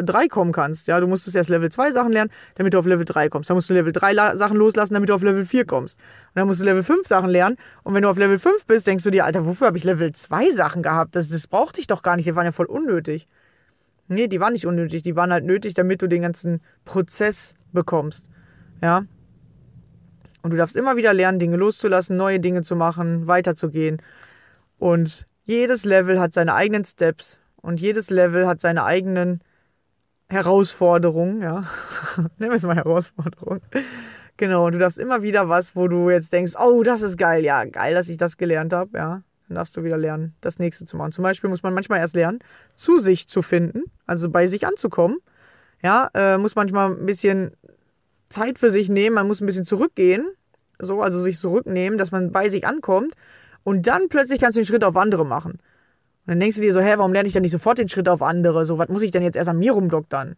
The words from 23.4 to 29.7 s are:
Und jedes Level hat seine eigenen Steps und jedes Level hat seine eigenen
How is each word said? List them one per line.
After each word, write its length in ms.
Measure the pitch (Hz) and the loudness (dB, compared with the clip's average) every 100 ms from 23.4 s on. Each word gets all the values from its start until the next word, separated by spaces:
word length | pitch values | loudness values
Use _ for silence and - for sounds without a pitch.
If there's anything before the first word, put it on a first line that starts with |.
| 180 160 160 156 156 156 - - - _ _ _ _ _ | 2 -4 -4 -2 -2 -4 -10 -20 -20 _ _ _ _ _
Und 480 | 180 170 160 - - _ | 0 2 0 -4 -18 _
jedes 420 | - 233 247 247 202 | -4 0 0 0 4
Level 340 | 190 185 185 | 4 4 2
hat 160 | 170 175 | 2 0
seine 180 | 170 | 0
eigenen 320 | 104 208 208 - | 2 0 -2 -4
Steps 540 | - 165 160 - - _ _ | -2 0 0 -10 -18 _ _
und 260 | 170 170 | -8 -4
jedes 300 | 196 220 - | -2 -2 0
Level 340 | 185 180 175 180 | 2 4 2 0
hat 160 | 165 | 0
seine 220 | 170 170 | -2 0
eigenen 580 | 107 180 190 180 180 175 - _ _ | 0 0 0 -2 -2 -4 -10 _ _